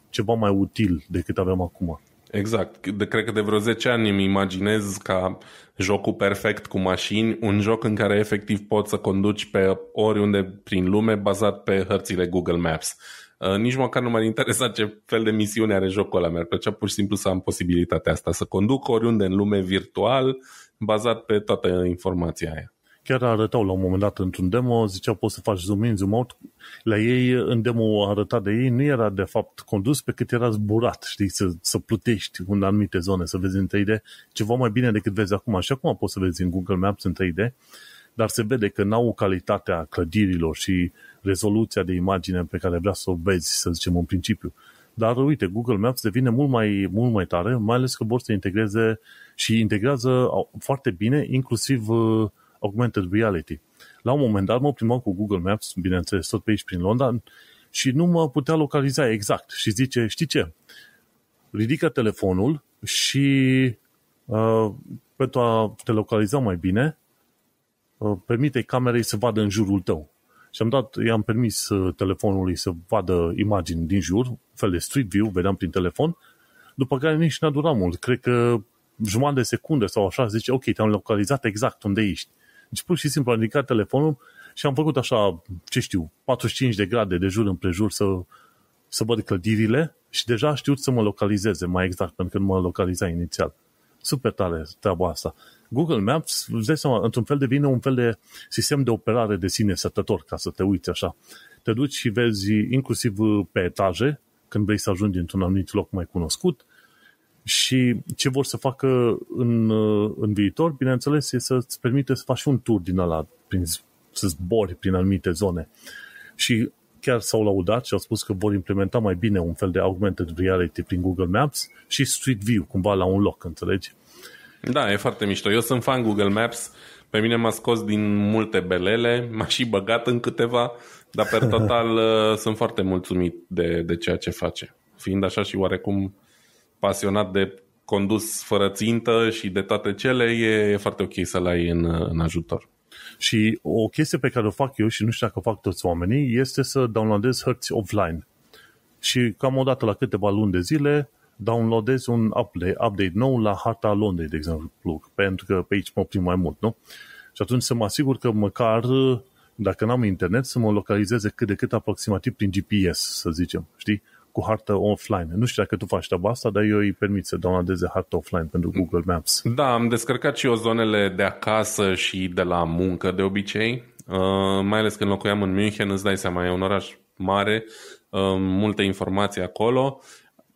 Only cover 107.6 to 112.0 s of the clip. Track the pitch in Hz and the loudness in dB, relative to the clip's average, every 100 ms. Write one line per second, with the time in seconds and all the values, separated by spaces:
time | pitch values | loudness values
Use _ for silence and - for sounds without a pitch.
107.6 | - 131 123 110 - - 139 131 131 117 | 2 2 2 2 -4 -4 0 0 -2 -2
108.6 | 135 123 131 127 120 - - - 120 117 | -4 0 2 2 2 0 -4 -2 0 2
109.6 | 110 110 107 104 104 - 107 101 98 - | 2 2 2 2 0 -2 -2 2 2 2
110.6 | 165 139 131 123 143 147 - 123 - 127 | -2 0 0 0 0 0 0 -4 0 -2
111.6 | - - 123 139 | -2 -4 0 0